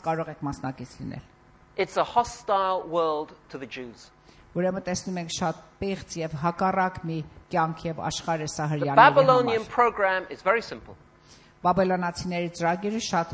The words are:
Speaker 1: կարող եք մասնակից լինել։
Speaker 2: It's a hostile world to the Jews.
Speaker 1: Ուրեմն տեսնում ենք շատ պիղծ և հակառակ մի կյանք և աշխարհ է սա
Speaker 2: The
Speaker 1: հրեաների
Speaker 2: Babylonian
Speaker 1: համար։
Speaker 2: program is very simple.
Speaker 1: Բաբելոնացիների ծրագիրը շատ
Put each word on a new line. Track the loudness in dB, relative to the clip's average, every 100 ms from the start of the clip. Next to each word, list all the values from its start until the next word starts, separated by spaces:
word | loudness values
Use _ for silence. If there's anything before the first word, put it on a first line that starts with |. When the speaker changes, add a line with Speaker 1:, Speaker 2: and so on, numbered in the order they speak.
| -2
Speaker 1:
կարող | -2 -4
եք | -6 -8
մասնակից | -6 -8 -8 -12 -12
լինել։ | -12 -12 -14 _ -20 -20 -10 -4
Speaker 2:
It's | -2 0
a | 0
hostile | 2 0 -2 0 2 2 -2 -2
world | 0 2 0 -4 -12 -16
to | -12
the | -12
Jews. | -12 -12 -14 -20 _ -20 -20 -10 -2
Speaker 1:
Ուրեմն | -2 -2 -4
տեսնում | -6 -6 -8
ենք | -6 -4
շատ | -4 -4 -10 -8
պիղծ | -6 -6 -8 -8
և | -6 -2
հակառակ | -2 2 2 2 0 -2
մի | -6 -6 -6 -14 -4
կյանք | 0 0 0 -6
և | -4
աշխարհ | -4 -4 -2 -2
է | -4
սա | -4
Speaker 2:
The | -2
Speaker 1:
հրեաների | 0 4 8
Speaker 2:
Babylonian | 8 8 6 6 4 0
Speaker 1:
համար։ | -2 2
Speaker 2:
program | 2 2 0 0 -4
is | -4
very | 0 0
simple. | 0 -10 -14 -20 -20 -20 -20 -20 -20 _ 2
Speaker 1:
Բաբելոնացիների | 4 4 2 -2 -4 -4 -4 -4 -2
ծրագիրը | 0 0 -2 -4
շատ | 0 0 0